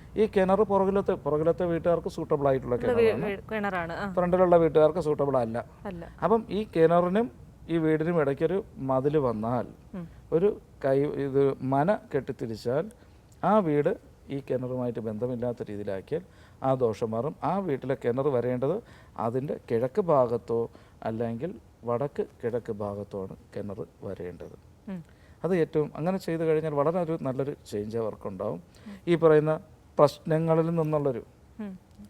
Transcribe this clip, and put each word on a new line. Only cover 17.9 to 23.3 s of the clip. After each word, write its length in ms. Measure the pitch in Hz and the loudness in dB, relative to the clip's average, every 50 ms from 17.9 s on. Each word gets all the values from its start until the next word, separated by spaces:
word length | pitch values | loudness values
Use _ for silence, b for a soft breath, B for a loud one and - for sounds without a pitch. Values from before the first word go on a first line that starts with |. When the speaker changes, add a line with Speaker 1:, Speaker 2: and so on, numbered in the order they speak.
| 135 - - | -4 -2 -2
Speaker 1:
കിണർ 220 | 120 117 135 135 | -2 0 0 0
വരേണ്ടത് 560 | 147 135 120 120 123 127 123 131 143 180 233 B B B B B B B | 0 0 0 0 0 -2 0 0 -2 -2 -4 B B B B B B B
അതിൻ്റെ 420 | - 110 117 117 131 131 151 - - - - | -4 -4 -2 -2 -2 -4 -4 -6 -8 -4 -2
കിഴക്ക് 300 | 120 113 127 127 - 214 | 0 0 0 0 -2 -2
ഭാഗത്തോ 680 | 190 165 151 135 127 113 120 113 - - 117 117 117 - B B B B B B - | 2 4 4 4 4 4 0 -2 -2 -2 -2 -2 -2 -4 B B B B B B -8
അല്ലെങ്കിൽ 560 | 113 113 113 120 113 117 113 147 180 - - - - - _ - | -6 -4 -4 -4 -4 -4 -6 -8 -8 -10 -12 -18 -20 -20 _ -4
വടക്ക് 420 | 117 120 117 143 143 - - - - - - - | -2 -2 -2 -2 -4 -4 -6 -6 -6 -8 -8 -6
കിഴക്ക് 280 | 117 117 120 - - | -4 -4 -4 -4 -6
ഭാഗത്തോ 520 | 107 104 104 101 101 101 101 - - 98 95 | -6 -6 -6 -6 -6 -8 -10 -10 -8 -10 -10
ആണ് 120 | 95 | -10